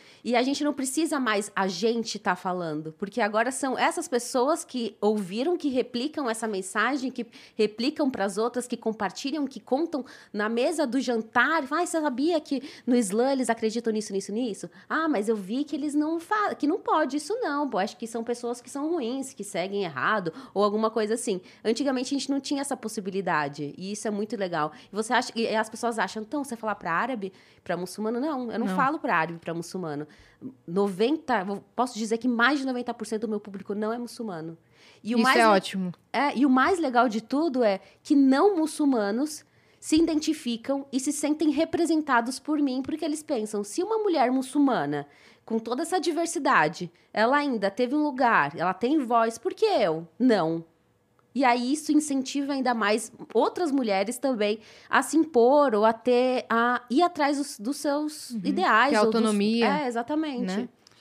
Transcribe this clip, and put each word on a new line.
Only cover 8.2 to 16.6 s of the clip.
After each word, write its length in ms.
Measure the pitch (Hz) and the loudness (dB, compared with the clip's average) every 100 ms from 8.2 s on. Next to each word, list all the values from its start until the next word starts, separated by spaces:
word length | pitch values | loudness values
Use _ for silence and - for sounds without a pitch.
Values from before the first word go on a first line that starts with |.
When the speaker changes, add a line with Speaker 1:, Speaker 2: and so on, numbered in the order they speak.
| 196 185 | -4 -2
Speaker 1:
outras, 300 | 233 247 240 | -2 -2 -6
que 100 | 233 | -4
compartilham, 680 | 226 220 196 - 277 302 269 | -4 -4 -4 -4 -6 -4 -4
que 140 | 208 | -6
contam 440 | - 262 330 285 233 - - | -2 -2 0 -4 -8 -16 -10
na 160 | 208 214 | -4 -2
mesa 360 | 233 285 330 | 0 0 0
do 140 | 277 262 | 0 0
jantar. 640 | 247 233 220 247 254 330 269 | 0 -2 0 2 2 2 0
"Ai, 160 | 302 339 | -2 -2
você 140 | 330 | -2
sabia 400 | 302 247 311 330 | -2 0 0 0
que 200 | 302 269 277 - | -2 -6 -6 -10
no 120 | - 247 | 0 2
Islã 340 | 202 208 254 | 2 2 2
eles 180 | 269 240 | 2 0
acreditam 440 | 226 220 226 233 | 0 -2 -2 -2
nisso, 200 | 214 208 | -2 -2
nisso, 200 | 196 196 | -6 -4
nisso? 380 | 208 254 190 175 - - | -4 -4 -6 -12 -16 -6
Ah, 200 | 247 320 | -2 0
mas 200 | 240 214 | 0 0
eu 80 | 220 | -2
vi 260 | 185 247 | -2 -4
que 140 | 294 302 | -4 -4
eles 180 | 294 | -2
não 240 | 285 302 330 | 0 0 -2
fa-, 380 | 330 427 403 | -2 -2 0
que 100 | - | 0